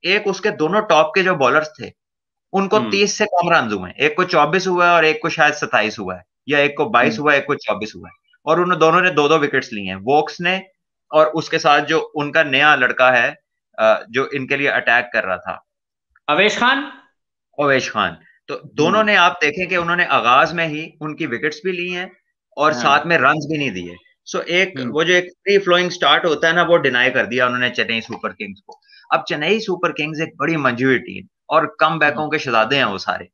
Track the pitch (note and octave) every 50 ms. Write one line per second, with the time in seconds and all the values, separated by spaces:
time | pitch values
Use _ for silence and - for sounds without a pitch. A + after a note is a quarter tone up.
0 | - E3 F#3+ G#3 G3+ G3+ F#3 - - G#3+ - - D3+ D#3 F3+ G#3+ G#3 - E3 D3+
1 | D#3+ - - G3 F#3 F#3 F#3 D#3 C3+ A#2+ C3 D#3 D#3 D3+ - - A2+ G2 - _
2 | _ _ _ _ _ _ _ _ _ _ - G3 G3 F#3+ G3+ G#3+ - - - G3
3 | G#3 G3+ - - G#3+ G#3 - F3 F3 F3 F3 D#3 B2+ A2+ G#2 G2 F#2 F#2 - -
4 | C3+ D#3 - - F3+ F3 - D#3+ D3 D3+ D#3+ F#3+ F3+ F#3+ F3+ F3+ F3 F3 E3+ E3+
5 | D#3+ D#3 D3+ D#3 - E3 - - D3+ D3 D3 D3 - C#3 - A#2 G#2+ A2 G#2+ -
6 | G2+ F#2 F#2 F2 - _ _ _ _ - C#3+ D3 C#3+ C#3+ C#3+ - D3+ A#2 G#2+ A#2+
7 | B2 A#2+ A2+ A2 D3 D3+ D3 C#3 C3 - C#3+ A#2 - - G#2 G2+ G#2+ G#2+ - -
8 | G2+ E2+ - _ _ _ _ _ _ D3 D#3+ E3+ F3+ F3 F3+ D#3+ D#3+ D#3+ D#3+ F3
9 | F3+ F#3 D#3 D3 D3 C#3+ D#3+ D#3+ C#3+ C#3 - C3+ B2+ - A#2 G#2 G2 F#2+ F#2+ F#2+
10 | G2 A2+ C#3+ D3+ D3+ D3+ - - F3 F3 F#3 F#3+ F#3 _ _ _ _ _ _ _
11 | _ _ - D#3 D#3 D#3 - D#3+ D#3 - - E3 - D#3+ D3 D3 D#3 C#3 D#3+ D#3+
12 | D3+ - _ D3+ D3 D3 C3+ E3 D#3 D3 C3 C3+ D3 D3+ D3+ C3+ B2+ A#2+ A#2 -
13 | B2+ B2+ B2+ A#2+ A#2 C#3 D3 _ _ _ _ _ _ _ _ - A2 A2 G#2+ F2+
14 | - - A2+ B2+ C#3 - - C#3+ C3 - C#3 C#3 C#3 C#3 - B2 B2 A#2+ A#2 A#2+
15 | A#2+ - - A2+ G2+ F#2+ F2+ F2+ - F#2 F2+ - _ _ _ _ _ _ _ _
16 | _ _ _ _ _ - D3+ E3 F#3+ G#3 G3+ - A#3+ B3 C4+ C#4 D4 D4 - -
17 | _ _ _ _ _ _ _ _ _ _ _ - D3 C#3+ C3+ C3 A#2+ - - A2
18 | G2+ F2 E2 D#2+ _ _ _ _ _ - C#3+ - - C3+ _ - D3 E3+ G3 G#3+
19 | A3 G#3 G#3 F#3+ F3 F3 F3 - - A3+ A3 F#3 F#3 E3+ F#3 F3 E3+ E3 F3 F3+
20 | F3 - C#3+ B2+ A2 A#2 B2 C3+ D#3 D#3 D#3+ E3+ E3 D#3+ D3 D3+ D#3+ D#3+ _ _
21 | D3+ D3+ D3+ C#3 E3 C#3+ - D#3+ D3+ D3+ D3+ - - F#3+ F#3 F3 F3 F3+ F3+ F3+
22 | F#3 F#3 _ _ _ _ _ _ _ _ _ - D3 D3+ G3+ A#3+ - D3 C#3 D3
23 | - E3+ E3+ D#3 B2 C3+ D3+ D#3 C#3+ C#3 D#3+ D3+ C#3+ C3 G2 F#2 F2 F2 F2 F2
24 | _ _ _ _ _ - - F#3 - - E3+ F3+ F#3+ F#3 F#3 C3+ B2+ A#2+ A2 D3+
25 | E3+ E3 F#3 F3+ F3+ F3+ - _ _ G3 G3+ G3 - E3+ F3 F3 F3+ F3+ F3 -
26 | - C#3 D3 E3 F3 F3 D3+ - - E3 E3 F3 E3+ D#3+ E3+ E3+ C#3+ C#3 B2 B2
27 | B2 C3 C3 B2+ A2+ G2+ A#2 B2+ B2+ B2 B2 B2 B2 B2 A#2+ - A2+ - A#2 A2+
28 | A2 - A#2 - - G#2+ F#2+ _ G#2+ G2 G2 - _ - - _ _ _ _ _
29 | _ _ - E3 D#3+ - E3+ D3 D3+ E3 G3+ A3+ A3 - F3+ F3 F3 E3+ D3+ -
30 | D3+ D3+ D#3+ D3 D#3+ D#3+ - _ C3+ D#3 E3 D#3+ C#3 B2+ A#2+ A#2 B2+ C3+ C3 A2
31 | - - F#2+ F#2+ F#2+ - _ _ _ _ D3 D#3+ D#3 D3 - _ D#3 D#3 E3 D#3+
32 | D3+ D3 C#3+ D#3 D#3 D3 D3+ D3+ D3+ C3+ A#2+ A2+ A2 A2+ C3+ C#3+ B2+ A2 G2 F#2+
33 | - - F#2 F2+ F2+ _